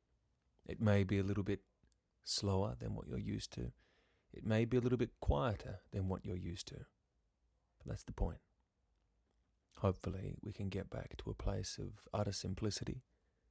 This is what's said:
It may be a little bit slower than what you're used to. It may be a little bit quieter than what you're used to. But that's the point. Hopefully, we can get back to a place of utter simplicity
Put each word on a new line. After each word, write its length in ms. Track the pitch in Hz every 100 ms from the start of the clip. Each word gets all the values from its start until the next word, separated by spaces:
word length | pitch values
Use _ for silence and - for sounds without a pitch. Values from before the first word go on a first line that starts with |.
| _ _ _ _ _ _ -
It 140 | -
may 240 | 107 101
be 160 | 95 101
a 40 |
little 200 | 98 101
bit 160 | 98 98 - _ _ _ _ _
slower 540 | - - 101 95 104 120
than 160 | 113 104
what 100 | -
you're 120 | -
used 340 | 107 107 - -
to. 180 | - - _ _ _ _ _
It 120 | - -
may 180 | 110
be 140 | 113 123
a 20 |
little 180 | 120 127
bit 220 | 120 -
quieter 600 | - 147 131 101 - 98 -
than 160 | 101 95
what 180 | 92 104
you're 120 | 92
used 280 | 90 87 -
to. 80 | -
But 1120 | - _ _ _ _ _ _ _ _ _ -
that's 160 | 107
the 100 | -
point. 240 | - 87 85 - _ _ _ _ _ _ _ _ _ _ _ _ -
Hopefully, 580 | 98 90 92 92 101 -
we 120 | -
can 160 | - 98
get 200 | 95 -
back 280 | 110 - -
to 120 | -
a 40 |
place 440 | 104 101 101 95 -
of 300 | 98 104 -
utter 180 | 104 104
simplicity 720 | 98 95 92 107 - - 131 - _ _ _ _